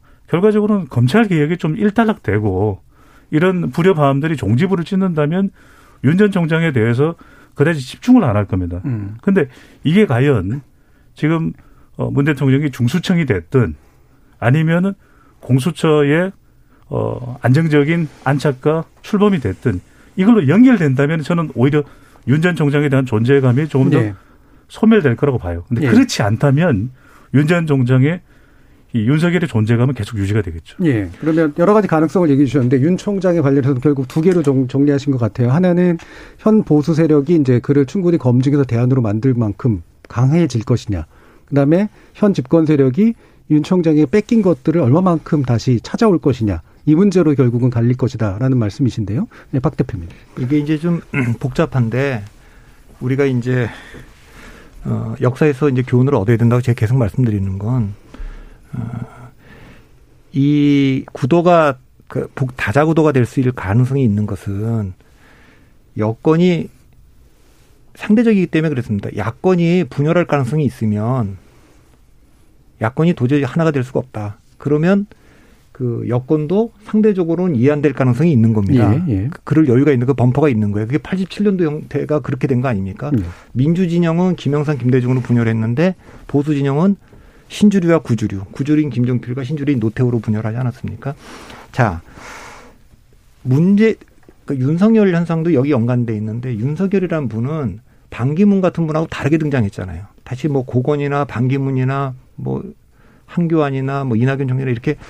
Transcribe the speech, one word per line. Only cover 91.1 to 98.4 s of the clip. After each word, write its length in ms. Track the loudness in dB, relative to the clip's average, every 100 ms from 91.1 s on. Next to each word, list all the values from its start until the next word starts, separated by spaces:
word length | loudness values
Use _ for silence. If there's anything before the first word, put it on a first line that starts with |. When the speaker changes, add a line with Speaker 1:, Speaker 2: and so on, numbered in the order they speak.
| -12 -16 -20 -20 -20 -16
Speaker 3:
자, 300 | -2 -2 -2 -12 -20 -20 -20 -20 -20 -20 -20 _ _ _ _ _ _
문제, 520 | -2 2 4 4 4 0 -10 _ -20 _ -8
그 120 | -4
윤석열 560 | -2 2 4 4 4
현상도 400 | 2 -2 -2 0
여기 160 | 0 2
연관돼 440 | 0 0 0 -2 -4
있는데 380 | -6 -8 -8 -6
윤석열이란 720 | -4 -2 -2 -2 -2 -4 -4
분은 520 | -4 -4 -4 -6 -8 _ _ _
반기문 520 | -6 -4 2